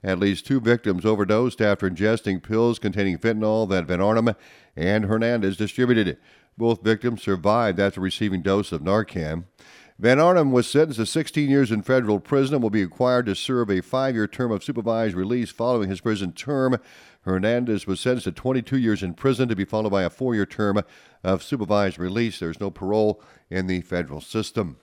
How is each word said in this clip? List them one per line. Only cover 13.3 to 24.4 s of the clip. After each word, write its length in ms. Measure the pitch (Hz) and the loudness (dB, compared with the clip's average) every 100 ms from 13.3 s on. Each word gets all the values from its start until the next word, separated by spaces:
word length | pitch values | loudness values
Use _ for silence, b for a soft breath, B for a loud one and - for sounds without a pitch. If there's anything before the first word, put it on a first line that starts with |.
| 95 | -4
serve 360 | - 127 113 | -2 -2 2
a 100 | 95 | 0
five-year 460 | - 131 135 117 104 | 0 -2 -2 -2 -4
term 240 | - 123 | -2 -2
of 120 | 104 | -2
supervised 520 | - 117 107 113 110 90 | -4 -4 -2 0 0 -2
release 340 | 95 123 113 | -2 -2 -4
following 400 | - 117 120 98 | -4 -2 0 -2
his 120 | 92 | -2
prison 320 | 117 107 95 | -2 -2 -4
term. 440 | - - 143 131 127 B B B B | -8 -6 0 0 0 B B B B
Hernandez 680 | - 92 101 120 120 104 - | -4 0 2 0 0 -2 -2
was 120 | 92 | -2
sentenced 260 | 127 127 - | 0 -2 -2
to 60 | |
twenty-two 460 | 85 127 131 113 135 | -6 -2 -2 -2 0
years 240 | 117 101 | 2 0
in 140 | 95 82 | -2 -2
prison, 340 | 135 127 127 | 0 2 0
to 60 | 104 | 0
be 100 | 98 | -2
followed 240 | 107 107 | -2 0
by 140 | 98 | 0
a 80 | 90 | 0
four-year 340 | - 131 113 98 | -2 -2 0 -2
term 380 | - 104 101 - b b b | 0 0 0 -2 b b b
of 180 | 92 95 | -2 -2
supervised 560 | - 135 98 104 98 85 | -2 -6 0 2 0 -2
release. 400 | 90 104 117 - | -4 -2 -4 -4
There's 220 | 85 82 | -8 -6
no 100 | 98 | -8
parole 540 | - 95 107 107 101 b b b | -6 -2 2 2 0 b b b
in 160 | 90 92 | -6 -2
the 160 | 90 | -4
federal 400 | 85 90 78 73 | -2 -6 -6 -10
system. 560 | - 110 | -8 -6